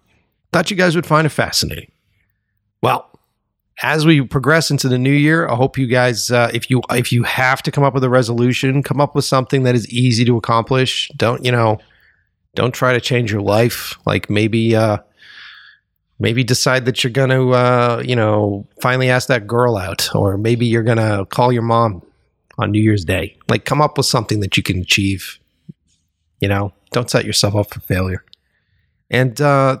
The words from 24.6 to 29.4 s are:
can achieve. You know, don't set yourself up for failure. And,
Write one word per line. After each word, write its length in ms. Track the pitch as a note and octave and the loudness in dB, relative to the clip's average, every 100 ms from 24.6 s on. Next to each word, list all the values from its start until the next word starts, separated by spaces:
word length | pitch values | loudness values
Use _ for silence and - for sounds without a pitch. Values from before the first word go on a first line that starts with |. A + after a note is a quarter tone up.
can 160 | G2 F#2 | -2 -4
achieve. 600 | F2 - G2 F#2+ - - _ _ - - _ _ _ _ _ _ | -2 0 0 -2 -8 -16 _ _ -20 -20 _ _ _ _ _ _
You 80 | G2+ | -2
know, 240 | G2 G2+ - _ | 0 -2 -8 _
don't 180 | A#2+ A#2 | -4 0
set 160 | B2 G2+ | 0 0
yourself 280 | - G2+ | 2 2
up 200 | G#2 G2+ | 2 -2
for 60 | - | -8
failure. 440 | - F#2 F#2 F#2+ - - _ _ _ _ _ _ _ | -4 -4 -2 -6 -12 -20 _ _ _ _ _ _ _
And, 280 | A#2+ B2+ A2 | 0 0 0